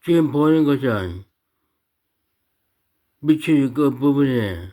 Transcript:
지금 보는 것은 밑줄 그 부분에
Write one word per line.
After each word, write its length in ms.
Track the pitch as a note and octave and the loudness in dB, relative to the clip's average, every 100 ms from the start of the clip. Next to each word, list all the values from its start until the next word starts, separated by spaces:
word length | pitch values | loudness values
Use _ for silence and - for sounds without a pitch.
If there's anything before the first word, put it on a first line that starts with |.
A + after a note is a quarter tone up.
지금 300 | - E3+ D#3 | 2 2 2
보는 320 | C#3 D3+ D#3+ | 0 2 4
것은 600 | D3 C3+ B2+ G#2+ F#2 F2+ F#2+ _ _ _ _ _ _ _ _ _ _ _ _ _ _ _ _ _ _ _ C#3+ | 2 0 0 -2 -4 -10 -16 _ _ _ _ _ _ _ _ _ _ _ _ _ _ _ _ _ _ _ -2
밑줄 460 | D#3 E3 D3+ C3+ | 0 2 0 0
그 160 | B2 C#3+ | 0 -2
부분에 800 | B2 C#3+ C#3 C#3 B2+ G#2 F2 F2+ | 0 0 2 0 0 -2 -6 -12